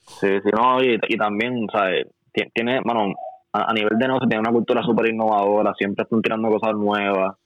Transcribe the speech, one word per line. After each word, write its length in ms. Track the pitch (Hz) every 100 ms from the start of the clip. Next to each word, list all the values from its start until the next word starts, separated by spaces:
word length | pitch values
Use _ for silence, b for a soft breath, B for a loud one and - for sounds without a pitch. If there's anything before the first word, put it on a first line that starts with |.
| _ -
Sí, 80 | 98 98
sí, 60 | 104
no, 300 | 107 127 127
y, 140 | 131 110 -
y 100 | 107
también, 500 | 107 104 120 123 104
¿sabes? 360 | 107 95 80 - _ _
Ti-, 160 | - -
tiene, 300 | 113 117 131
bueno, 300 | 98 117 98 - - - _
a, 160 | 104 -
a 40 |
nivel 220 | 110 107 110
de 80 | 131
negocio 200 | 131 117
tiene 140 | 110
una 100 | 113
cultura 300 | 117 107 120
súper 300 | 120 117 113
innovadora, 640 | 113 110 104 101 104 104 -
siempre 260 | 101 98
están 200 | 104 113
tirando 260 | 113 110 110
cosas 240 | 107 110
nuevas, 640 | 107 104 104 101 95 95 98